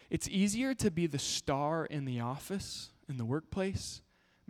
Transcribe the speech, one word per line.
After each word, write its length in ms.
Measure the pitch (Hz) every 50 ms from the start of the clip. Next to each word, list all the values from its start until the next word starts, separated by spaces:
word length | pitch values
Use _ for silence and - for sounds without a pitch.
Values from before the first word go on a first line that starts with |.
| - -
It's 200 | - - - -
easier 420 | - 190 196 208 202 233 262 269 269
to 180 | - - 208
be 160 | 160 165 170
the 120 | 160 143 135
star 640 | - - - - - - 143 135 147 151 160 165 156
in 220 | - - 147 139
the 140 | 131 123 120
office, 680 | 117 120 135 143 - - 190 196 - - - - - - - _ _
in 120 | - 139 127
the 80 | 113
workplace, 760 | 113 131 156 - - - 202 190 196 190 - - - - - - _ _ _ _ _ _ _ - -